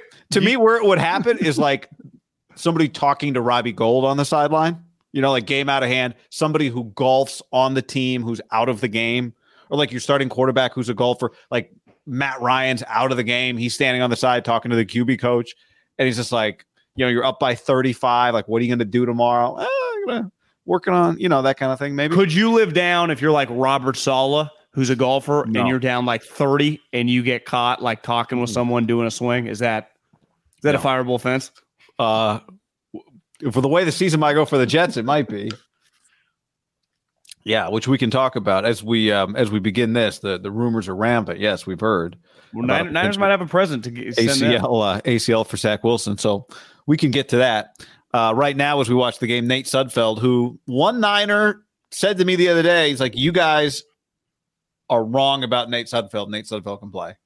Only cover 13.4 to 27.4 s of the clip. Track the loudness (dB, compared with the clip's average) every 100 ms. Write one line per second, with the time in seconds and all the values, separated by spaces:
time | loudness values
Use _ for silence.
13.4 | -2 -4 -4 -2 0 0 0 0 2 0
14.4 | 0 -2 0 0 0 0 0 0 0 0
15.4 | -2 -10 _ _ _ -2 -2 -2 -2 -2
16.4 | -2 -4 _ _ _ -2 0 2 0 0
17.4 | -2 -2 0 0 0 0 0 2 2 0
18.4 | 0 -2 0 0 0 0 0 0 2 2
19.4 | 0 -2 -4 -4 -4 -6 -6 -6 -8 -12
20.4 | _ _ -4 -2 0 0 0 0 0 2
21.4 | 2 0 -2 -4 -4 -4 0 2 2 4
22.4 | 4 4 2 2 2 2 0 0 2 2
23.4 | 2 0 0 0 0 -2 0 0 2 0
24.4 | -2 -8 _ -2 0 2 2 0 0 0
25.4 | 0 0 0 0 0 -2 -2 -2 -4 -2
26.4 | 2 2 2 -2 _ -2 2 2 0 -2